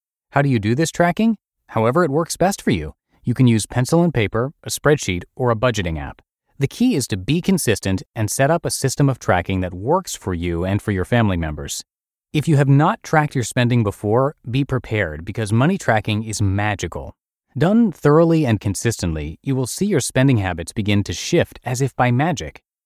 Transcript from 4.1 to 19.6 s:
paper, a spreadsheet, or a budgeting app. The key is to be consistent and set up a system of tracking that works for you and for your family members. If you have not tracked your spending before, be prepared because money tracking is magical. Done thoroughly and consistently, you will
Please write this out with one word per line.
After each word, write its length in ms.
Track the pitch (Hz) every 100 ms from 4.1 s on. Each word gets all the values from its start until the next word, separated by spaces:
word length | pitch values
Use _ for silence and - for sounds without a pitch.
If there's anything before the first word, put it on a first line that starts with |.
paper, 400 | 123 101 113 131 -
a 80 | -
spreadsheet, 540 | - 143 151 - 87 - -
or 160 | 123
a 40 | 110
budgeting 440 | 127 104 87 78
app. 240 | 69 - _ _ _ -
The 100 | 139
key 280 | - 254 170
is 120 | -
to 80 | 98
be 220 | 95 165
consistent 600 | 180 185 120 98 98 95 - -
and 160 | 107
set 180 | - 139
up 160 | 170 135
a 60 |
system 380 | - 135 - 139
of 100 | 123
tracking 400 | - 90 87 95
that 160 | 92 92
works 400 | 113 180 - -
for 180 | 98
you 320 | 87 87 85 92
and 160 | 101
for 100 | -
your 140 | 95 90
family 320 | 120 107 90
members. 460 | 80 73 71 - - _ _ _ _
If 160 | 151 165
you 100 | 143
have 120 | 139
not 340 | 139 165 226
tracked 320 | - 156 151 135
your 80 |
spending 400 | 107 127 120 120
before, 520 | 101 - 104 117 139 - 120
be 160 | 131 139
prepared 580 | 127 - 107 85 76
because 300 | 87 107 101
money 240 | 113 147 196
tracking 460 | - 107 113 107
is 180 | 110 101
magical. 760 | 101 98 104 101 82 71 67 - _ _ _ 120
Done 360 | 165 226 220
thoroughly 560 | - 147 151 165 165 131
and 120 | 104
consistently, 800 | 107 92 120 - 87 78 76 -
you 120 | 139
will 120 | 131